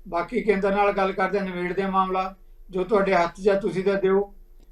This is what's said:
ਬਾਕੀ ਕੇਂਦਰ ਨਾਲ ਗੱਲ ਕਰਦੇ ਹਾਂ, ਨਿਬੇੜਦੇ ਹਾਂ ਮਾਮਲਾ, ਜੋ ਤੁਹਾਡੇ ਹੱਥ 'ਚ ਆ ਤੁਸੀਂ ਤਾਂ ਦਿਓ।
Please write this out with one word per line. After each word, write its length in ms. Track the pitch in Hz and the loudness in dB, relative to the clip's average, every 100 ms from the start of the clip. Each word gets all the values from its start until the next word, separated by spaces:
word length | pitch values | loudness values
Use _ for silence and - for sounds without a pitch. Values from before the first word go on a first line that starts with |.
| 185 | -6
ਬਾਕੀ 320 | 170 165 233 | -6 -4 -2
ਕੇਂਦਰ 340 | 202 196 196 | 0 2 2
ਨਾਲ 180 | 202 202 | 2 2
ਗੱਲ 200 | 190 196 | 2 0
ਕਰਦੇ 260 | 196 185 202 | 0 -2 -2
ਹਾਂ, 80 | 190 | -4
ਨਿਬੇੜਦੇ 360 | 180 180 185 | -4 -4 -2
ਹਾਂ 80 | 190 | 0
ਮਾਮਲਾ, 440 | 190 190 185 190 - - - - | 0 0 -2 -4 -8 -20 -20 -8
ਜੋ 140 | 185 | -6
ਤੁਹਾਡੇ 300 | 185 208 190 | 0 2 4
ਹੱਥ 260 | 180 165 - | 2 0 0
'ਚ 80 | 196 | 0
ਆ 60 | |
ਤੁਸੀਂ 300 | 190 202 170 | 2 0 -2
ਤਾਂ 100 | 196 | 0
ਦਿਓ। 400 | 196 190 196 202 - - - - | 2 2 0 -2 -8 -20 -20 -20